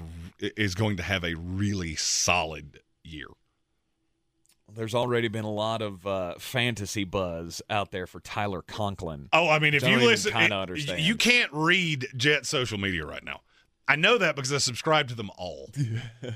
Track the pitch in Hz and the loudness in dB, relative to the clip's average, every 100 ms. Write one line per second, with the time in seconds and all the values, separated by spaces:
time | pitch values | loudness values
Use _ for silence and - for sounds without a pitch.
0 | 82 82 85 - 101 - 107 92 110 98 | -12 -14 -16 -8 -6 -2 -2 2 0 0
1 | 87 98 85 82 87 95 101 98 87 76 | -2 -2 -2 -4 -6 -2 0 0 -4 -4
2 | - - - 87 80 78 73 - _ _ | -2 0 2 2 0 -6 -12 -20 _ _
3 | - 78 64 - _ _ _ _ _ _ | -16 -14 -14 -18 _ _ _ _ _ _
4 | _ _ _ _ _ _ _ 107 113 120 | _ _ _ _ _ _ _ -8 -2 0
5 | 123 120 117 107 107 104 107 113 107 95 | 2 2 2 -2 -2 0 0 0 -4 -6
6 | 95 95 90 - - 123 120 110 98 107 | -4 -2 -2 -6 -4 0 0 0 -4 -4
7 | 98 98 92 82 85 82 - 104 98 95 | -2 -2 -2 -4 -8 -10 -4 -2 -2 -6
8 | 90 87 - - 104 92 - - 104 95 | -8 -12 -10 -4 -2 -4 -8 -4 -4 -2
9 | 87 76 71 156 170 151 151 147 131 220 | -6 -8 0 2 4 4 4 4 4 6
10 | 247 202 180 113 - 101 95 90 147 90 | 6 4 2 2 2 2 -2 -4 -4 0
11 | 160 226 220 247 220 147 160 185 175 147 | 0 4 4 4 4 2 4 4 4 -2
12 | 127 131 135 147 123 151 123 107 98 90 | -4 0 2 2 2 -2 0 0 -2 -2
13 | 76 73 71 69 - _ _ _ - 143 | -4 -8 -10 -14 -14 _ _ _ 0 4
14 | 180 233 180 143 131 139 127 120 - 156 | 4 4 4 0 -2 0 0 -2 2 4
15 | 135 117 101 - 90 71 67 139 123 110 | 2 -4 -10 -8 -10 -8 -10 -4 -2 -2
16 | 120 - 123 | -6 -10 -10